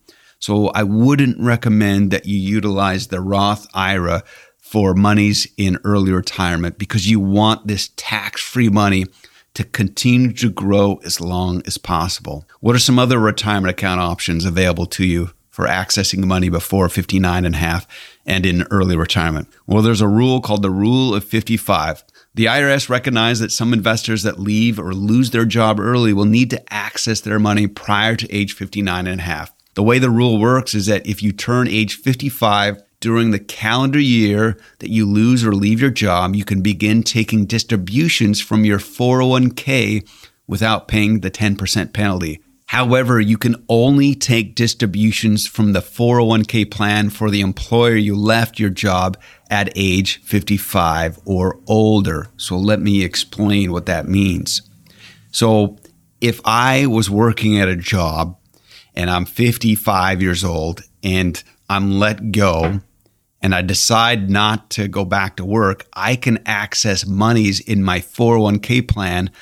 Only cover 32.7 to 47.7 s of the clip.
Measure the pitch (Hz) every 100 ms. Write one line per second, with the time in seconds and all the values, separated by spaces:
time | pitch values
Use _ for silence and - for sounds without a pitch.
32.7 | 101 _ _ 113 113 113 101 - - 110
33.7 | 120 135 143 143 120 104 104 110 107 -
34.7 | - 101 113 104 104 113 127 113 101 101
35.7 | 113 135 120 104 87 92 101 98 98 95
36.7 | 95 107 113 110 117 107 110 101 113 -
37.7 | 110 90 117 165 - 110 104 - 107 107
38.7 | 101 - - 123 127 127 127 127 123 -
39.7 | 135 104 107 - - - _ - 95 110
40.7 | 107 - 110 104 110 92 - 107 101 98
41.7 | - 87 - 101 92 82 78 _ _ -
42.7 | 117 123 127 123 120 104 110 123 117 -
43.7 | 117 123 143 143 139 - 117 98 - 117
44.7 | - 110 92 110 107 113 104 - - 107
45.7 | 95 - - 120 123 113 113 107 117 104
46.7 | 101 104 104 104 - 107 101 98 95 -